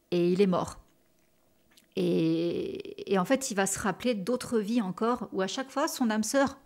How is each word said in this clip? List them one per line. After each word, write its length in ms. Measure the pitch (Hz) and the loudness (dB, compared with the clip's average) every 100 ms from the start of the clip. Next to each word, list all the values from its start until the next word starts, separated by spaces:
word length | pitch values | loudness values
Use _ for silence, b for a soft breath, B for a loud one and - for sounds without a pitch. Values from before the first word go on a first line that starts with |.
| _ | _
Et 180 | 175 175 | 2 4
il 100 | 180 | 4
est 60 | 202 | 4
mort. 300 | 175 170 - - _ _ _ _ _ _ _ _ - _ - | 2 -2 -8 -20 _ _ _ _ _ _ _ _ -20 _ -2
Et, 1160 | 175 180 160 165 170 - - - - - - | 0 2 2 2 0 -2 -4 -8 -10 -12 -2
et 60 | 190 | 0
en 60 | |
fait, 260 | 180 269 - | 2 0 0
il 40 | |
va 120 | 196 196 | -2 -2
se 120 | - | -2
rappeler 360 | 214 180 247 | -4 -2 -2
d'autres 440 | 214 180 247 - 226 | -2 -2 -4 -2 -2
vies 220 | 202 240 | 0 0
encore 480 | 190 - 226 254 190 | 0 -2 0 -2 -4
où 100 | 196 | -2
à 60 | 190 | -2
chaque 220 | - 262 | -2 -4
fois, 180 | 277 311 | -2 -2
son 200 | - 233 | 2 2
âme 140 | 214 | 2
sœur 340 | 214 269 269 - | 2 2 2 0